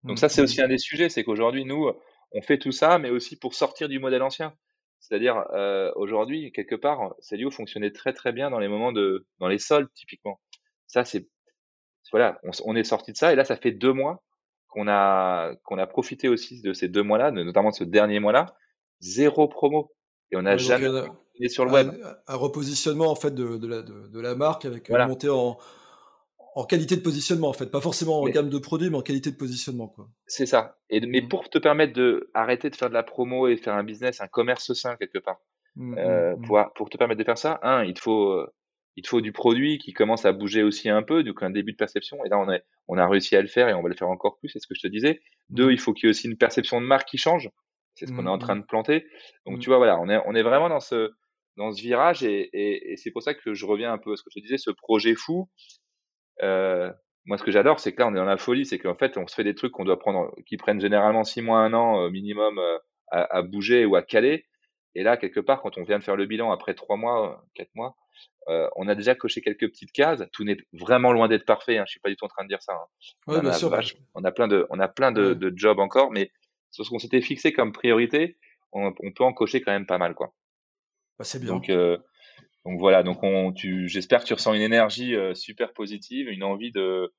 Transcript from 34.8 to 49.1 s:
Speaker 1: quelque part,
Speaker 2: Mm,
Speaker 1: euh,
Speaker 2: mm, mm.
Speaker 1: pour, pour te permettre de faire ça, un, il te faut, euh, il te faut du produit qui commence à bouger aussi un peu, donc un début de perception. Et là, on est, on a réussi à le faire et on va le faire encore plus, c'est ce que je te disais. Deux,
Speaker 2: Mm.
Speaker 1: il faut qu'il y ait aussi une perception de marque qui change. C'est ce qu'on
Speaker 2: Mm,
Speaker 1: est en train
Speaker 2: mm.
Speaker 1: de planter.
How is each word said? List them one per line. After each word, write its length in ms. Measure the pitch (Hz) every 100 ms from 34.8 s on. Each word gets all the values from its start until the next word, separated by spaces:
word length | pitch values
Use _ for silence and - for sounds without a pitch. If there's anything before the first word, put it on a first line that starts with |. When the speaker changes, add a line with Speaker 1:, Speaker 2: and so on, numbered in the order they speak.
| 127 120
Speaker 1:
quelque 220 | 95 98
part, 200 | - 92 _ _ _ -
Speaker 2:
Mm, 200 | 127 120
Speaker 1:
euh, 380 | 92 90 85 87
Speaker 2:
mm, 40 |
mm. 60 | 117
Speaker 1:
pour, 140 | 104 101
pour 160 | - 110
te 60 | -
permettre 200 | 120 110
de 40 |
faire 140 | 110 117
ça, 220 | 151 160
un, 220 | 123 131
il 100 | 101
te 60 | 90
faut, 300 | - 110 101
euh, 220 | 95 - _ _ _ _ -
il 60 |
te 60 | -
faut 120 | 120
du 100 | 107
produit 480 | 104 123 117 143 147
qui 140 | -
commence 320 | - 107 117
à 80 | 104
bouger 300 | 95 101 110
aussi 260 | 107 104 113
un 140 | 107
peu, 200 | 107 160
donc 200 | 131 -
un 80 | 95
début 220 | 101 101
de 40 | 104
perception. 480 | 107 104 - 143
Et 60 | 127
là, 80 | 101
on 120 | 98
est, 140 | 92 _ _ _
on 100 | 90
a 80 | 90
réussi 300 | 98 95 98
à 60 |
le 60 | 98
faire 200 | - 123
et 60 |
on 80 | 95
va 80 | 87
le 40 |
faire 140 | 87 90
encore 300 | 92 107 -
plus, 100 | 143
c'est 100 | 107
ce 80 | -
que 80 |
je 60 | 95
te 80 | 95
disais. 320 | 107 131 160 _ _ _
Deux, 180 | 123 131
Speaker 2:
Mm. 40 |
Speaker 1:
il 60 | 123
faut 140 | -
qu'il 140 | 107 117
y 20 |
ait 20 |
aussi 160 | 104 120
une 120 | 113
perception 420 | 117 - 127 120
de 60 | 123
marque 200 | 135 -
qui 100 | 127
change. 320 | - 170 120 _ _ _ _
C'est 120 | _ -
ce 60 |
qu'on 100 | 123
Speaker 2:
Mm, 40 | 90
Speaker 1:
est 40 |
en 80 | 95
train 160 | 120
Speaker 2:
mm. 60 | 101
Speaker 1:
de 40 | 101
planter. 400 | 110 107 156 -